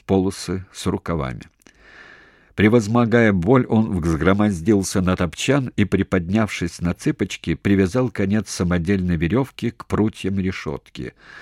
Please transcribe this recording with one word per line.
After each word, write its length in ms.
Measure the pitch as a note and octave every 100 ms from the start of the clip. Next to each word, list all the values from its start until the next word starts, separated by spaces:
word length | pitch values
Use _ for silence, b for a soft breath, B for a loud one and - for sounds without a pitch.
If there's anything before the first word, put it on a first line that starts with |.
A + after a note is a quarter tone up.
| -
полосы 580 | G2 F#2+ - - F#2 F2+
с 140 | - F#2+
рукавами. 560 | G2 - E2 B1+ A1 - _ - B B B B B B B B -
Превозмогая 760 | G#2 A#2+ G#2 A#2 A#2 A#2 A2
боль, 340 | G2 E2+ C3 A#2+
он 320 | A2 A2 F#2
взгромоздился 1000 | E2 D#2+ E2 G2+ G#2 F2+ E2+ G2+ F#2 G2+
на 160 | F2+ F2+
топчан 560 | F2 - - C#3+ B2 -
и, 100 | G2+
приподнявшись 960 | F#2+ F#2+ F#2 E2+ G#2+ G#2+ - F2 -
на 140 | E2+ -
цыпочки, 580 | D3 - G2 - -
привязал 560 | D#2+ - G2 F#2 B2+ B2+
конец 400 | - G2 G#2+ G2+
самодельной 680 | - F2+ F2 E2 G2+ F2+ E2
верёвки 540 | E2 A2 C3+ - A#2
к 160 | - -
прутьям 540 | G2 G#2+ - F#2+ G2
решётки. 720 | F#2 - - C#2 _ - B1 _ B B